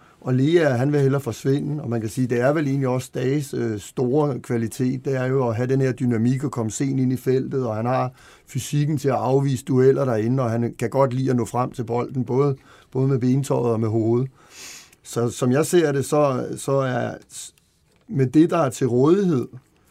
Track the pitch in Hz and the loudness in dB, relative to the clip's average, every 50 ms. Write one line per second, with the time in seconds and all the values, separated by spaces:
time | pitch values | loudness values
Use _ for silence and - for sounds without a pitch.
0 | - - _ _ - 135 127 127 131 151 170 175 160 143 127 117 131 147 147 147 | -20 -20 _ _ -4 0 0 2 4 4 4 4 4 4 2 2 0 2 2 2
1 | 139 135 135 139 131 117 110 - - 139 135 147 - 147 147 151 147 117 120 117 | 2 2 2 0 -2 -4 -6 -4 -2 0 0 0 -2 -4 -6 -6 -4 -4 -4 -4
2 | 107 113 - 131 127 113 123 120 123 135 147 165 151 135 135 139 135 127 123 127 | -4 -4 -4 -2 -2 0 0 2 2 2 2 2 0 0 0 0 0 0 -2 -2
3 | 127 - - 131 131 131 139 151 139 139 - 127 120 117 110 101 - - - - | -4 -6 -6 -4 -2 0 0 -2 -4 -4 -6 -4 -4 -4 -4 -6 -8 -10 -6 -4
4 | 127 123 127 151 151 147 127 123 117 - 123 117 113 107 - - 127 127 135 131 | -2 0 2 0 0 0 -2 -4 -6 -4 -4 -2 -2 -4 -4 -2 -2 -2 -2 -4
5 | - 143 135 127 127 127 131 139 127 117 110 113 127 123 135 135 135 131 123 - | -4 -4 -2 -2 -2 0 0 0 0 0 0 -2 -2 0 0 2 2 0 0 0
6 | 135 120 120 110 113 123 135 131 147 147 - 123 113 110 - - 147 135 135 135 | 0 0 0 2 2 2 0 0 -2 -4 -4 -4 -4 -4 -4 -4 -4 -2 0 0
7 | 131 127 127 120 - 131 131 135 135 135 143 131 127 117 107 107 113 120 131 127 | 0 0 -2 -2 0 0 0 0 0 -2 -4 -4 -4 -4 -4 -4 -2 -2 0 0
8 | 127 127 - _ - - - - _ - - 131 - - 147 147 147 147 160 143 | -2 -4 -6 _ -20 -20 -20 -20 _ -10 -8 -8 -6 -4 -2 -2 0 0 -2 -2
9 | - 135 123 107 107 123 135 139 139 139 131 117 - - 135 127 127 135 135 139 | 0 0 0 0 0 2 2 2 2 2 -2 -2 -2 0 2 4 6 6 6 4
10 | 139 127 117 107 104 117 131 135 127 117 113 117 117 117 - - - 113 - 135 | 2 0 0 0 0 0 0 0 0 0 0 0 -2 -2 -4 -4 -4 -2 2 2
11 | 139 131 120 131 131 135 131 120 113 101 - 120 123 - - - 117 110 117 120 | 2 2 2 -2 -2 0 0 0 0 -2 -2 -4 -4 -4 -4 -8 -6 -4 -4 -4
12 | 120 - - 131 120 113 120 135 143 143 135 - - - - - - _ - 131 | -4 -4 -4 -4 -4 0 0 2 2 2 0 -4 -8 -20 -20 -20 -16 _ -4 -2
13 | 135 135 139 120 123 127 127 139 135 - 139 131 127 120 113 110 113 110 107 113 | 0 0 0 2 2 2 2 2 0 0 0 0 0 0 0 0 0 0 0 0
14 | 107 113 117 123 135 131 - _ - - - - - - - - - - _ _ | 2 2 2 0 0 -2 -8 _ -20 -20 -20 -20 -20 -18 -18 -20 -20 -20 _ _
15 | - - - 117 120 120 - - 127 123 127 143 160 - - 175 160 147 139 139 | -18 -10 -4 -4 -2 -2 -2 -2 0 2 2 2 2 4 4 4 4 4 2 0
16 | 131 - 156 147 147 139 127 123 120 - - 127 - - 139 135 131 127 123 123 | -2 0 2 2 4 2 2 0 -4 -6 -8 -8 -4 -2 0 0 0 0 -2 -2
17 | 117 110 110 - - _ - - - - _ _ _ _ _ _ _ _ _ _ | -4 -4 -6 -10 -16 _ -18 -18 -18 -18 _ _ _ _ _ _ _ _ _ _
18 | _ - 220 139 131 123 - 151 165 170 185 170 156 127 107 - 139 117 117 123 | _ -6 -2 0 0 4 6 4 4 4 4 0 0 0 -2 -2 -2 0 2 4
19 | 135 151 175 202 202 180 160 123 107 - - - _ _ _ _ _ _ | 4 4 4 4 2 2 0 0 -2 -4 -10 -18 _ _ _ _ _ _